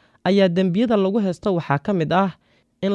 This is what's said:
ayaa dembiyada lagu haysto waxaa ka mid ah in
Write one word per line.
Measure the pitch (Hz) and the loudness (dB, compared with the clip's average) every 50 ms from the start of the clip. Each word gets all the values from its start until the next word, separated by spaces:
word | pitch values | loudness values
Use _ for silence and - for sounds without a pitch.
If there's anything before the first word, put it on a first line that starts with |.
| _ _ _ _ - | _ _ _ _ -2
ayaa | 180 196 202 196 180 | 0 2 4 4 2
dembiyada | 170 185 190 185 170 202 247 220 226 | 2 0 0 0 0 0 0 2 2
lagu | 208 190 190 196 233 | 0 0 0 0 -2
haysto | 202 190 170 - - 214 185 | -2 -2 -4 -4 -2 -2 -2
waxaa | 170 - - 139 143 | -2 -2 -2 -2 -2
ka | - 214 | -2 -2
mid | 202 175 156 - | -2 -2 0 0
ah | 165 180 196 185 - _ _ _ _ _ _ _ _ _ | 0 0 0 -2 -4 _ _ _ _ _ _ _ _ _
in | 185 190 | -4 -2